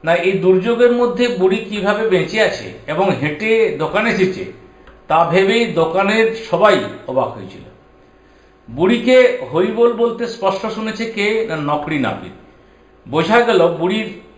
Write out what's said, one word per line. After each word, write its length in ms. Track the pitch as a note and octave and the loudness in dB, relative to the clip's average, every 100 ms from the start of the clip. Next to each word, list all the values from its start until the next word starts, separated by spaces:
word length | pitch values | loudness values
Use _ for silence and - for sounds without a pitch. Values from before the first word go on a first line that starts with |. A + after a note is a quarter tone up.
না, 120 | D#3+ F3+ | 0 0
এই 160 | F3+ | 0
দুর্যোগের 600 | F#3+ F3+ F#3 G#3+ A#3 B3 | 0 2 2 2 2 2
মধ্যে 360 | A#3+ A#3+ - A#3+ | 2 0 0 -2
বুড়ি 300 | F#3 F#3 F#3+ | 2 0 0
কিভাবে 520 | - G#3 F#3+ G#3 A3 | -4 -4 -2 0 0
বেঁচে 320 | F3+ D#3+ G#3+ | 0 0 0
আছে 320 | - - F#2+ - - | 0 -2 -12 -14 -8
এবং 240 | D#3+ G3 | -2 0
হেঁটে 640 | B2+ D3 D3+ A3 A3+ A3 - | 0 -4 -4 0 2 2 0
দোকানে 300 | - F#3+ A3+ | -2 0 0
এসেছে, 360 | F#3+ F#3 - - - - - - - - | 0 0 -2 -12 -14 -20 -20 -20 -20 0
তা 200 | D#3 C3+ | 2 2
ভেবেই 340 | F3 G3 A#3 A3+ | 2 2 2 0
দোকানের 720 | D#3+ D#3+ F3+ G3 A3 A3 - - | 0 0 0 0 2 0 -2 -4
সবাই 300 | F3 G#3 D#3+ A2+ - - | 2 4 4 -2 -12 -4
অবাক 200 | B2+ A2+ | -2 -2
হয়েছিল। 340 | A2 F#2 - - - _ _ _ _ _ _ _ _ - | -8 -16 -18 -20 -20 _ _ _ _ _ _ _ _ -14
বুড়িকে 680 | B2 F#3+ A#3 B3 B3+ B3 - A2+ | -2 2 2 4 6 6 2 -4
হরিবোল 400 | D3+ G#3 A3 A#3 | 0 0 2 2
বলতে 340 | A3 A#3 - A#3 | 2 -2 -2 -8
স্পষ্ট 400 | - F#3+ F#3+ A3 | -4 -4 -2 -6
শুনেছে 380 | G#3 A3 G#3 A3+ | -6 -8 -6 -8
কে? 400 | G3+ G3+ A3 A3 | -2 -2 0 -2
না, 60 | D#3 | -4
নকরি 440 | D3 D3 - D3+ | -2 -4 -2 -2
নাপিত। 320 | A2+ F2 F2 - - _ _ _ _ _ - | -2 -4 -12 -18 -20 _ _ _ _ _ -4
বোঝা 320 | D3 F#3 A#3 | -2 2 2
গেল 260 | A3+ F#3 E3+ | 4 4 2
বুড়ির 520 | D#3 F3 A3 G#3+ - - | 2 -2 -2 -6 -12 -20